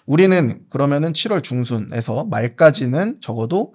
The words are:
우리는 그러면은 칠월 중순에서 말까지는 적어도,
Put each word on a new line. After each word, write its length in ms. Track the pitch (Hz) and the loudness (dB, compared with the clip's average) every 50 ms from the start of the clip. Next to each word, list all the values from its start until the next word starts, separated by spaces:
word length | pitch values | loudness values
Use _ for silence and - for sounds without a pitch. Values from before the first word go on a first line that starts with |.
| _ | _
우리는 560 | - 139 160 190 190 185 180 151 117 110 - - _ | 0 4 4 6 6 6 4 2 0 -2 -6 -10 _
그러면은 420 | - 135 139 143 143 147 156 165 | -4 -2 0 0 0 0 -2 -2
칠월 300 | 156 - - 220 208 180 | -4 -4 -4 -2 -2 -4
중순에서 840 | - - 123 123 123 117 120 110 104 - - 117 113 - 107 127 165 | -4 -4 -4 -4 -4 -2 -4 -4 -4 -6 -6 -6 -6 -4 -4 -4 -4
말까지는 920 | 220 - 120 113 123 - - 165 156 147 - 135 123 127 156 190 220 277 - | -4 -4 -4 -4 -2 2 4 4 6 4 4 -2 -2 -2 -2 -2 -4 -6 -8
적어도, 500 | - - 113 117 113 117 170 190 220 - | -10 -8 -6 -6 -4 -2 -2 -2 -2 -4